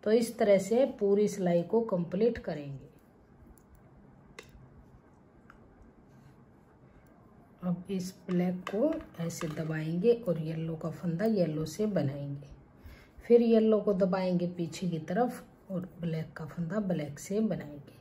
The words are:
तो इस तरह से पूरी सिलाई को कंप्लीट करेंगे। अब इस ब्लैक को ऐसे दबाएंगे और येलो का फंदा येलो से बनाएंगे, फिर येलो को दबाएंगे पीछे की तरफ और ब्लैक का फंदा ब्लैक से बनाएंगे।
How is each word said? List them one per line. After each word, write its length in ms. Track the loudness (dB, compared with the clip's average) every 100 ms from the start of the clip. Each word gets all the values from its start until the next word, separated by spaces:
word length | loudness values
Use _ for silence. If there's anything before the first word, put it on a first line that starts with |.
तो 80 | 4
इस 260 | 2 2 0
तरह 200 | 6 6
से 260 | 6 2 2 2
पूरी 280 | 2 4 4
सिलाई 340 | 2 2 2
को 180 | 2 0
कंप्लीट 560 | 0 -2 -2 0 0 0
करेंगे। 520 | -6 -8 -8 -12 -16 -20 -20 -20 -20 -20 -20 -20 -20 -20 -20 -20 -20 -20 -20 -20 -20 -20 -20 -20 -20 -20 -20 -20 -20 -20 -20 -20 -20 -20 -20 -20 -20 -20 -20 -20 -20 -20 _ _ -20 -20 -20 -20 -20 -20 -20 -10
अब 200 | -6 -6 -4
इस 220 | -6 -6 -10 -4
ब्लैक 320 | 0 0 -2 -4
को 240 | 0 0 0 -8 -8
ऐसे 240 | -8 -6 -6
दबाएंगे 680 | -6 -4 -4 -2 0 4 2 2
और 120 | -2
येलो 360 | -2 -4 -6 -6
का 140 | -8
फंदा 340 | -6 -4 -2 0
येलो 380 | 2 0 0 -6
से 180 | -4 -2
बनाएंगे, 600 | 0 0 -2 -8 -8 -12 -20 -20 -20 -20 -20 -20 -20
फिर 220 | 4 6
येलो 380 | 8 6 6 4
को 140 | 2 2
दबाएंगे 520 | 2 2 2 0 0
पीछे 420 | -4 -6 -4 -4
की 100 | -4
तरफ 420 | -4 0 0 -2 -14 -20 -10
और 160 | -8 -8 -8
ब्लैक 300 | -6 -4 -6
का 120 | -10 -12
फंदा 340 | -8 -4 -2
ब्लैक 380 | -2 -2 -4 -8
से 200 | -6 -2
बनाएंगे। 540 | 0 -2 -6 -14 -18 -20